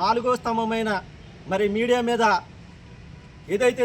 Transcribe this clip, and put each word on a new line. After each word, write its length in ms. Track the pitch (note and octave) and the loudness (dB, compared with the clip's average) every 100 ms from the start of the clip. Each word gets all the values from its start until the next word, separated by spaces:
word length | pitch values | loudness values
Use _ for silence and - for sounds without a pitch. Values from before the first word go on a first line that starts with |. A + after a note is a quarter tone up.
నాలుగో 320 | F#3 A#3 A#3+ B3 | 0 2 2 0
స్తంభమైన 500 | A#3 A3+ A3+ A3+ A3 G3+ - - - - - | 0 -2 0 0 0 -2 -4 -18 -20 -18 -4
మరి 140 | F#3+ G#3 G#3 | 0 0 0
మీడియా 240 | A#3+ B3 A#3 | 2 2 2
మీద 160 | A#3 A3+ G3 - - - - - - - - - - - | 2 4 2 -2 -18 -20 -20 -20 -20 -18 -20 -20 -20 -6
ఏదైతే 300 | G3 B3+ B3+ | 2 2 2